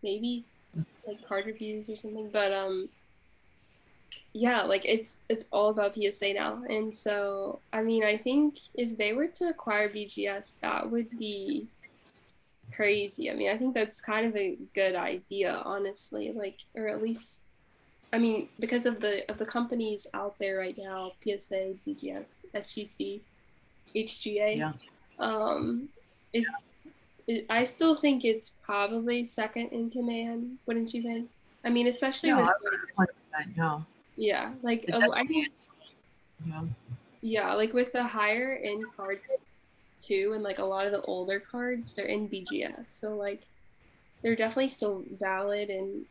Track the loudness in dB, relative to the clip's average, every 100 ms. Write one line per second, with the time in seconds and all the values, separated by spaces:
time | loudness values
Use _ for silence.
0 | -2 -2 -2 -4 -6 _ _ -6 -6 -8
1 | -12 -12 -4 -4 -4 -6 -6 -6 -8 -10
2 | -8 -8 -4 0 2 2 0 -2 -4 _
3 | _ _ _ _ _ _ _ _ _ _
4 | _ -20 -14 0 4 4 4 2 4 2
5 | 0 -10 _ -2 0 4 4 4 2 2
6 | 0 2 0 0 -2 -4 -4 -2 -2 -2
7 | -2 0 0 -2 -6 -8 _ 0 2 4
8 | 4 2 2 4 4 2 -10 -4 -2 2
9 | 2 2 0 0 -2 -2 0 2 2 0
10 | -6 -2 -2 -2 -8 -6 -2 0 0 0
11 | -2 -4 -4 -4 -2 -2 -4 _ -20 _
12 | -20 _ _ _ _ _ -18 0 4 4
13 | 0 -4 -4 0 0 2 0 2 0 -2
14 | -2 0 2 0 -2 -2 -6 2 2 2
15 | -2 -4 -6 -2 0 0 -4 -4 -4 -4
16 | -6 -4 -4 -4 -6 -8 -14 -6 -4 -2
17 | -2 -2 -6 -8 -14 _ _ _ _ _
18 | _ 4 4 4 -2 -6 0 2 2 2
19 | 0 0 -2 -6 -2 -2 0 0 -2 -2
20 | -6 -6 -6 -4 -2 -2 -4 -6 -8 -6
21 | -8 -6 -4 -2 -2 -2 -2 -4 -6 -6
22 | -6 -8 -10 -16 -10 -6 -6 -6 -8 -6
23 | -6 -6 -12 _ _ _ _ _ -6 -4
24 | -4 -4 -4 2 2 2 -2 -4 -14 _
25 | -20 -4 -2 0 0 0 0 -2 -4 -14
26 | -20 _ _ 0 0 -4 -14 _ -20 -20
27 | _ _ -4 -4 2 2 2 4 6 6
28 | 6 6 4 2 0 -12 -2 0 2 0
29 | 0 0 0 -2 -2 -2 -4 -2 -2 -2
30 | -2 0 -2 -4 -6 -8 -2 0 0 -2
31 | -2 -4 -6 _ _ _ 2 4 4 4
32 | 0 2 6 8 8 6 2 -2 -4 2
33 | 2 2 _ -6 -6 0 0 0 -6 _
34 | _ -2 2 2 0 -4 0 0 2 4
35 | 4 4 2 2 0 -6 -14 -14 -20 -20
36 | _ _ _ _ -8 -6 -6 -8 -10 -12
37 | -14 -8 0 0 2 2 4 4 2 0
38 | 0 2 2 2 0 -2 -2 -4 -6 -8
39 | -6 -6 -2 -4 -4 -20 _ _ _ _
40 | 0 2 2 0 -2 -2 -2 0 2 0
41 | -2 -4 -2 -2 -4 -4 -2 -2 -4 -4
42 | -2 0 -2 -4 -4 -4 -4 -8 -10 -6
43 | -4 -4 -4 -6 -12 -20 -20 _ -20 _
44 | _ _ 0 4 2 4 2 2 0 0
45 | -6 -4 0 0 0 0 -2 -2 -4 -6
46 | -10